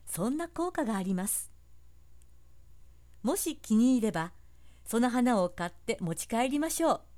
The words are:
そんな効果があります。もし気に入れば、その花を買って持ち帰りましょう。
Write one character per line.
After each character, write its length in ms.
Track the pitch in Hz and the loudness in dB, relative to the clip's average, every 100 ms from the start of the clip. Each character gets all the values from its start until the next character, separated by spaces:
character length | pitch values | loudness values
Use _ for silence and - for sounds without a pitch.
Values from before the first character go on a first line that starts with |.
| - | -10
そ 240 | - 208 | -2 -2
ん 80 | 294 | -2
な 100 | 339 | -4
効 240 | - 359 | -4 -2
果 140 | 349 214 | 0 0
が 100 | 202 | 0
あ 60 | |
り 140 | 190 185 | 0 0
ま 120 | 196 | -2
す。 240 | - - - - - - - - - - - - - - - - - - - | -4 -6 -14 -20 -20 -20 -20 -20 -20 -20 -20 -20 -20 -20 -20 -20 -20 -20 -6
も 120 | 220 359 | -2 0
し 220 | 339 277 | -2 -4
気 180 | - 220 | 2 4
に 200 | 247 254 | 6 4
入 60 | |
れ 100 | 214 | 2
ば、 220 | 170 165 - - - - - - | -2 -6 -10 -20 -20 -20 -18 -2
そ 140 | 226 | 2
の 100 | 254 | 2
花 320 | 247 247 226 | 4 4 4
を 80 | 180 | 2
買 180 | - 175 | -2 -6
っ 40 | |
て 260 | - - 226 | -6 -6 -4
持 160 | 170 165 | -2 -4
ち 120 | - | -2
帰 220 | 226 262 | 0 2
り 100 | 285 | 0
ま 100 | 320 | 0
し 160 | 320 320 | 2 2
ょ 60 | |
う。 100 | - - | 2 -2